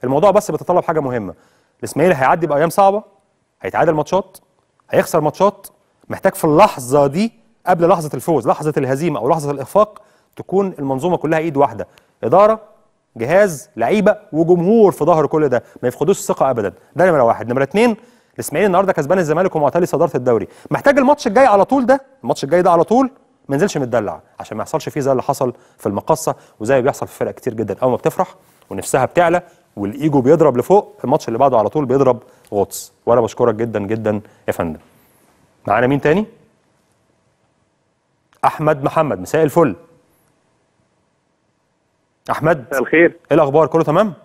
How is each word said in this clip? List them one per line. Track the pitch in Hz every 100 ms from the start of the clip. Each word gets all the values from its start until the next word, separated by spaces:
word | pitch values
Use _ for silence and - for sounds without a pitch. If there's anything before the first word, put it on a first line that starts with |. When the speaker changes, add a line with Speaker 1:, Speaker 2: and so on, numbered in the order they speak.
Speaker 1:
الموضوع | 123 135 196
بس | 196 -
بيتطلب | 156 - 180
حاجه | 156 156
مهمه، | 139 123 98 85 _ _ _ _
الاسماعيلي | 113 - 170 160
هيعدي | 110 175 165
بايام | 147 165
صعبه، | - 196 202 - _ _ _ _ _
هيتعادل | 98 104 156
ماتشات، | 151 151 185 - - _ _ _ _ _
هيخسر | - 190 170
ماتشات، | 151 - 196 - - _ _ _ _
محتاج | - 190 -
في | 165
اللحظه | 151 208 - 120 143 143
دي | 143 226 _ _ _ -
قبل | 180 170
لحظه | 175 151
الفوز، | 143 - 156 120
لحظه | 185 151 156
الهزيمه | 127 135 170 139
او | 117
لحظه | 165 143
الاخفاق، | 139 135 196 208 - _ _ _ -
تكون | 147 185 196 -
المنظومه | 139 135 156 170
كلها | 151 160
ايد | 165 139
واحده، | 143 110 90 _ _ _
اداره، | 113 160 208 220 - _ _ _ _ -
جهاز، | 113 175 208 151 - -
لعيبه، | 117 202 196 202 -
وجمهور | 151 165 180 170 226 208
في | - 151
ظهر | 165 143
كل | 156 151
ده، | 123 - -
ما | 123
يفقدوش | - 147 196
الثقه | - 185 139
ابدًا. | 123 98 - _ -
ده | 185
نمره | 156
واحد. | 117 87 110
نمره | 123
اتنين، | 135 196 240 214 _ _ _ -
الاسماعيلي | - 143 208
النهارده | 175 196
كسبان | 180 139 185
الزمالك | 160 156 185 151
ومعتلي | 143 170 180
صداره | 143 165 139
الدوري، | 127 117 - - -
محتاج | 143 - 285
الماتش | 262 285 254
الجاي | 202 262
على | 202 190
طول | 269 240
ده، | 269 - _
الماتش | 117 151
الجاي | 143 170
ده | 180
على | 170
طول | 160 226 262 _ _ _ _
ما | 139
ينزلش | 196 160
متدلع، | 127 120 101 - _ _
عشان | - 107
ما |
يحصلش | 101 156 -
فيه | -
زي | 135
اللي | 131
حصل | - 143 127 120 _ _
في | -
المقصه، | 101 - 156 - 135 _ _
وزي | 107 135
ما |
بيحصل | 123 131 113
في | -
فرق | 117
كتير | 101 -
جدًا، | 113 107 95
اول | 131
ما | 117
بتفرح | 160 - 185 - _ _ _
ونفسها | - - 147 127
بتعلى | - 170 175 175 _ _ -
والايجو | 101 107 151 143
بيضرب | 123 160 151 123
لفوق، | - 190 - -
الماتش | 123 151 -
اللي | 113
بعده | 139 123
على | 104
طول | 156 135
بيضرب | 135 131 117 - _ _
غطس. | 104 95 - - _ -
وانا | 120
بشكرك | 110 - 120 107
جدًا | 117 107
جدًا | 98 110 110 104 - _ -
يا |
فندم. | - 85 76 _ _ _ _ _ _ _ _ -
معانا | 104 123
مين | 139
تاني؟ | 147 170 214 - _ _ _ _ _ _ _ _ _ _ _ _ _ _ _ _ _ _ _ _ 135
احمد | - 151 156
محمد، | 139 - 156 98
مساء | 90 147
الفل. | 156 170 156 120 - _ _ _ _ _ _ _ _ _ _ _ _ _ _ _ _ _ _ _ _ _ _ _ -
احمد، | - 151 165 117
Speaker 2:
مساء | 139
الخير. | 117 156 165 - _
Speaker 1:
ايه | 147
الاخبار؟ | 147 147 151
كله | 165
تمام؟ | 156 156 214 156